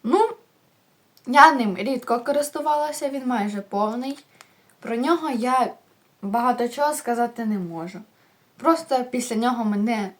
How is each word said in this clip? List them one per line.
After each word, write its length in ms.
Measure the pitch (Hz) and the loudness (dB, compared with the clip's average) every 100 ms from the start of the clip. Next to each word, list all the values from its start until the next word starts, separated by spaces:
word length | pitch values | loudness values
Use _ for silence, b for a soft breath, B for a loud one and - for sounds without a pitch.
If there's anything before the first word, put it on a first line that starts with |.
Ну, 260 | 214 370 453 - _ _ _ _ _ _ _ _ - | 2 2 2 -2 _ _ _ _ _ _ _ _ 2
я 260 | 285 311 | 8 8
ним 240 | 277 214 185 | 8 -2 -2
рідко 440 | 220 254 - 233 | -4 -4 -2 -2
користувалася, 880 | 240 285 294 - 294 302 302 294 285 | 0 -2 -2 -4 -2 0 -2 -4 -6
він 180 | 269 254 | -4 -2
майже 340 | 240 208 202 | -2 -2 -6
повний. 640 | 196 202 214 233 262 285 b b b b b b | -6 -2 -2 -2 -8 -10 b b b b b b
Про 160 | - 233 | -6 -4
нього 340 | 269 339 311 | 0 0 0
я 440 | 240 247 262 233 - _ _ _ _ | -2 0 0 0 -4 _ _ _ _
багато 460 | 196 226 247 240 240 | -4 0 0 0 -2
чого 260 | 254 294 | 0 -2
сказати 500 | 294 - 233 240 233 | 0 -4 -2 -2 -2
не 140 | 220 208 | -4 -4
можу. 400 | 175 165 170 208 - b b b b - | -4 -8 -10 -14 -20 b b b b -2
Просто 480 | 294 330 - 262 | 0 0 2 -2
після 320 | 247 254 240 220 | 0 -4 -2 0
нього 280 | 240 240 | 0 0
мене 460 | 214 202 214 226 190 | 0 0 0 -2 -4